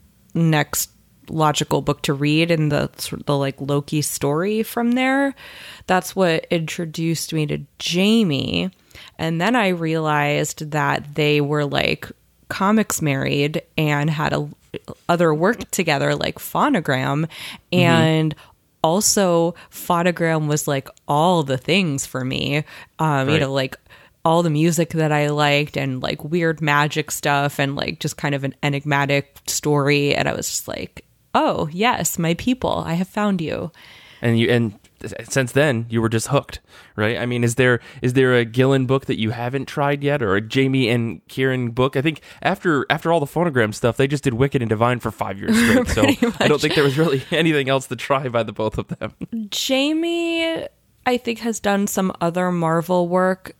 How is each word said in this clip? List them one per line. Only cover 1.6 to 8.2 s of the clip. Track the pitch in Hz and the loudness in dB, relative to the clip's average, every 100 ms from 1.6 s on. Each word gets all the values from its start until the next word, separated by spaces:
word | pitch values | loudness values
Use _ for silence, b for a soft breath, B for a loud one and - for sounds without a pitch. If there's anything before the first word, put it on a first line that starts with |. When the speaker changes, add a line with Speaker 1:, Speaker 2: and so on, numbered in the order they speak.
| 151 147 | 0 0
Speaker 1:
book | 143 139 | 0 -2
to | - | -2
read | 139 147 151 170 | -2 0 2 2
in | 165 151 | 0 0
the | 147 - - | 0 -2 -6
sort | - - | -10 -8
of | - | -2
the, | 143 | 0
like, | 139 - | -2 -4
Loki | 139 143 143 156 | -2 -2 -2 -4
story | 143 - 139 151 196 220 | -4 -4 -2 0 -2 -2
from | 220 - 240 | -4 -2 0
there, | 247 262 269 277 - B B B B - | 0 2 2 0 -4 B B B B -2
that's | 185 - - | 0 0 0
what | 180 160 - | 2 2 0
introduced | 170 156 - 165 156 165 165 - | -2 -2 -6 -8 -4 -2 -2 -2
me | 156 151 | -4 -2
to | 151 143 - | -4 -8 -10
Jamie. | - 170 196 226 | -4 0 4 4